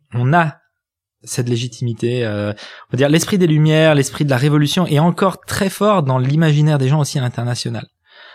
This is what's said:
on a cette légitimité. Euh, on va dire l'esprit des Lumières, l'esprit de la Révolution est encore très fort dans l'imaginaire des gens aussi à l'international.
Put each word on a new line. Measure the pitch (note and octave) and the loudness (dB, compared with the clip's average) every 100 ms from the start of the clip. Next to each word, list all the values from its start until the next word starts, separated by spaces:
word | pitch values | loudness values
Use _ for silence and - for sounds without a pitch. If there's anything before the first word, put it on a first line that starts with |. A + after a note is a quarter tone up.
| _ | _
on | A#2+ B2 | -4 0
a | E3+ D#3+ - _ _ _ _ _ _ | 2 0 -4 _ _ _ _ _ _
cette | - - B2 | -10 -6 -2
légitimité. | A#2+ B2 - A#2+ A2+ A#2 B2 A2+ | -2 -4 -6 -6 -4 -4 -2 -4
Euh, | G#2 G#2 | -4 -4
on | G#2 - - - | -6 -12 -20 -6
va | B2 | 0
dire | C#3+ | 2
l'esprit | D#3+ - G3+ | 2 0 0
des | F3+ | 2
Lumières, | D3+ D#3 D#3 D#3+ | 4 4 4 4
l'esprit | D3 C#3 - D3 | 4 0 -2 -2
de | |
la | B2+ | 0
Révolution | D3 D3+ D3 - F3 | 2 2 0 0 0
est | D3 | 2
encore | E3+ E3+ F#3+ E3+ | 2 2 0 -2
très | - - G3 | -8 -4 -4
fort | - G#3 G3 | 0 0 2
dans | C3+ C3 | 0 0
l'imaginaire | B2+ D3+ E3 D3 D3+ D3 | 0 0 2 2 2 2
des | C3 | 2
gens | D3+ | 0
aussi | C#3+ D3 | 0 -2
à | |
l'international. | B2 A#2+ A#2+ A#2+ B2 A2+ - _ _ - - | -4 -4 -4 -4 -6 -8 -12 _ _ -20 -20